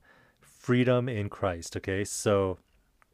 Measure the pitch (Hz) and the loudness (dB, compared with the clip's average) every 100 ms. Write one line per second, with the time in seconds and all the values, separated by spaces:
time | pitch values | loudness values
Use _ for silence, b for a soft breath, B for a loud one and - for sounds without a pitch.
0 | b b b b _ _ - 123 123 123 | b b b b _ _ 0 2 4 2
1 | 123 113 101 - 98 85 82 101 - 95 | 0 -4 -6 -2 -2 -2 -6 -8 -4 -4
2 | 101 - - 101 95 90 _ _ _ _ | -4 -2 2 2 2 -2 _ _ _ _
3 | _ | _